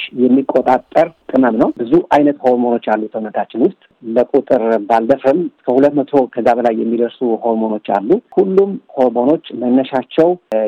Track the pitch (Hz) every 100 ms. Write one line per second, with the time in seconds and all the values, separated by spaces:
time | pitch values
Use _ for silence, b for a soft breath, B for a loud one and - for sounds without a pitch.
0 | - 127 123 131 131 131 123 127 - 147
1 | 165 - - 131 127 113 175 - 120 170
2 | - 147 143 143 127 123 123 117 - 107
3 | 107 110 107 107 104 - 180 - _ _
4 | 117 117 120 139 - 127 113 113 - 113
5 | 113 135 135 165 165 - - 127 143 143
6 | 135 139 123 120 117 120 117 113 113 117
7 | 117 - 123 110 117 110 110 107 - 101
8 | 107 214 - 185 190 190 202 180 - -
9 | 127 117 127 160 - 117 123 131 131 131
10 | 123 - 170 180 _ 110